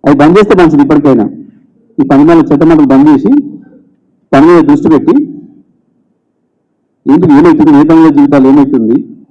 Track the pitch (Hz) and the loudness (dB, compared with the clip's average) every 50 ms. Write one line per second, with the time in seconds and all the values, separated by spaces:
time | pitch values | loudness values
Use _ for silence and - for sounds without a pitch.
0 | - 143 147 135 147 156 180 208 208 208 220 185 175 151 143 143 139 139 151 - | -2 -2 -2 0 0 0 2 0 0 0 0 0 2 0 2 0 0 0 -2 -2
1 | - 143 127 113 101 92 - - - - _ _ _ _ _ _ _ _ _ - | 0 0 0 0 -2 -6 -8 -16 -20 -20 _ _ _ _ _ _ _ _ _ -6
2 | 135 135 143 139 147 160 170 165 147 135 151 139 165 160 165 156 147 131 135 135 | -4 -2 0 0 2 2 2 2 0 0 -2 -2 0 0 0 0 0 0 0 2
3 | 147 156 147 131 - 202 277 294 - - - - - _ _ _ _ _ _ _ | 2 2 0 0 0 -2 -2 -2 -4 -8 -18 -20 -20 _ _ _ _ _ _ _
4 | _ _ _ _ _ _ - 135 151 170 175 170 151 139 147 - - 165 160 131 | _ _ _ _ _ _ -2 0 2 2 2 2 2 0 -2 -2 0 -2 -2 0
5 | - - 240 294 302 - - - - - _ _ _ _ _ _ _ _ _ _ | 0 -2 -2 -2 -4 -6 -12 -20 -20 -20 _ _ _ _ _ _ _ _ _ _
6 | _ _ _ _ _ _ _ _ _ _ _ _ _ _ _ _ _ _ _ _ | _ _ _ _ _ _ _ _ _ _ _ _ _ _ _ _ _ _ _ _
7 | _ 131 139 170 180 156 139 143 170 170 151 - - 160 143 139 156 160 165 160 | _ -2 -2 0 0 2 2 2 2 2 2 2 2 2 2 2 2 2 2 2
8 | - - 139 143 139 139 147 139 131 135 139 147 135 - 135 120 110 107 120 - | 2 2 2 0 0 0 0 0 0 2 2 0 0 0 -2 -4 -2 -2 -4 -4
9 | - - - - - _ | -6 -10 -20 -20 -20 _